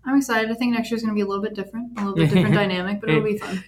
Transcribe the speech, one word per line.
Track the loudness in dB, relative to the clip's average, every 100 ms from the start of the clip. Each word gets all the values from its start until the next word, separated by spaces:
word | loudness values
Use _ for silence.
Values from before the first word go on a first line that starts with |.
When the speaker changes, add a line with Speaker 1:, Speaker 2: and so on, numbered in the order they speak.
| 0
Speaker 1:
I'm | 0
excited. | 2 0 0
I |
think | 0 0 0
next | 0
year's | -2
gonna | -2 0
be |
a | 0
little | -2
bit | -4 -6
different, | -8 -10 -10 -6
a | -2
little |
bit | 2 4
Speaker 2:
<laughs> |
Speaker 1:
different | 4 4
dynamic, | 4 2 0 -2 -4
but | 0
it'll | 2
be | 2 -2
fun. | -4 -8